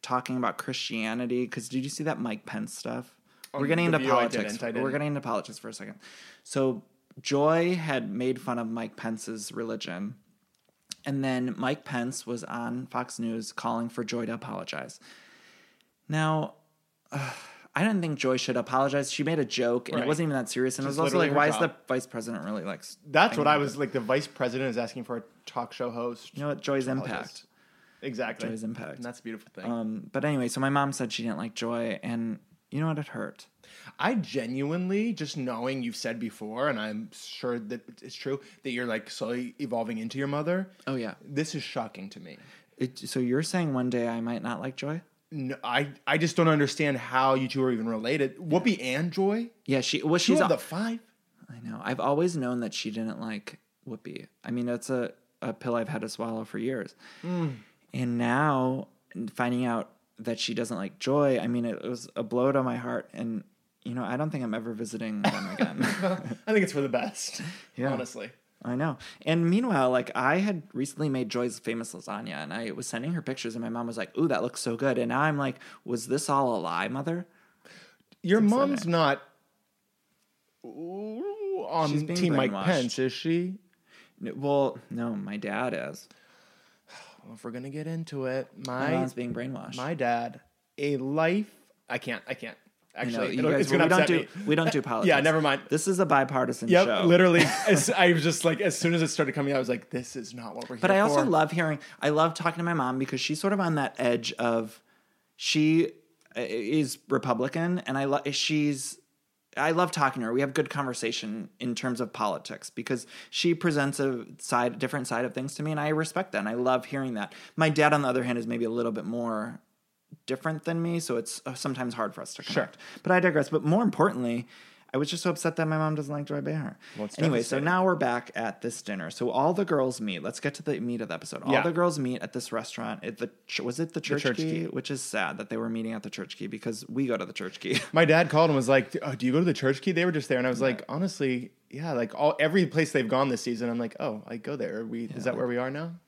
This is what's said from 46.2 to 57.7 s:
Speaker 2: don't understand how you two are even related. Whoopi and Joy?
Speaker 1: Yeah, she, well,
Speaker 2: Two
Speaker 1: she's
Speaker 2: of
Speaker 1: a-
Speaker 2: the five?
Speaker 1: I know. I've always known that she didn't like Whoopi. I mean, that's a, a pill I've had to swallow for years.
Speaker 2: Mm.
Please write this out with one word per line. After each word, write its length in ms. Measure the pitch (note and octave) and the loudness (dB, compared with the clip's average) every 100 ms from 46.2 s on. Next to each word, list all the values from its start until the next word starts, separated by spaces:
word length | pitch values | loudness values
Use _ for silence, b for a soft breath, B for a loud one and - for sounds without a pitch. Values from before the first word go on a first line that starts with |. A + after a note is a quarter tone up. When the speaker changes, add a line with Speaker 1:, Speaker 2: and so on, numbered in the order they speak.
| D#3+ E3 | 2 4
Speaker 2:
don't 120 | E3 | 6
understand 500 | D3+ C#3+ - D3+ C3+ | 6 4 2 0 0
how 360 | - B2+ C3+ | 0 4 6
you 140 | C3+ B2+ | 4 2
two 160 | C3+ | 2
are 80 | C3 | 2
even 160 | A#2 A2+ | 2 -2
related. 480 | A2 A2+ D3+ C3+ - | -2 0 0 0 -2
Whoopi 420 | F3 F3+ B3 G3+ | 0 2 4 2
and 280 | B2+ B2+ E3+ | 0 0 0
Joy? 380 | E3 G3 G#3+ A#3 _ - | 2 2 2 -4 _ 0
Speaker 1:
Yeah, 160 | C3+ | 0
she, 220 | B2 D#3 | 2 0
well, 100 | D#3 E3+ | 2 2
Speaker 2:
Two 140 | F3 | 6
Speaker 1:
she's 80 | G#3 | 6
Speaker 2:
of 60 | E3+ | 6
Speaker 1:
a- 40 | D3+ | 2
Speaker 2:
the 20 | |
five? 400 | - D#3+ A3+ A#3 _ _ _ _ - | 0 -4 -4 -4 _ _ _ _ -20
Speaker 1:
I 100 | A#2+ A#2 | -14 -12
know. 120 | A2 | -8
I've 160 | - B2+ | -6 -2
always 380 | G2+ C#3+ F3+ E3+ | 2 2 2 0
known 220 | B2 B2 | -2 -2
that 140 | A2+ | -4
she 180 | - A2 | -6 -6
didn't 280 | G#2+ A2 G2 | -4 -6 -6
like 400 | A2 G#2+ - - _ _ - | -8 -8 -10 -18 _ _ -14
Whoopi. 400 | A2 - - - _ | -12 -10 -12 -14 _
I 80 | A#2+ | -6
mean, 140 | A#2+ A#2+ | -4 -2
that's 220 | A#2+ - | -4 -2
a, 220 | C3 A#2+ - _ _ | -2 -2 -6 _ _
a 120 | A#2+ | -8
pill 220 | - B2 A#2 | -6 -2 0
I've 140 | A2+ | 0
had 120 | C#3+ | -4
to 80 | A2 | -6
swallow 340 | - A#2 A2+ | -6 -4 -4
for 160 | A2 A2 | -6 -4
years. 340 | A2+ C3 G2 - B B | -4 -4 -6 -12 B B
Speaker 2:
Mm. 320 | E3+ F3+ D#3+ B2 B | -6 -2 -2 -4 B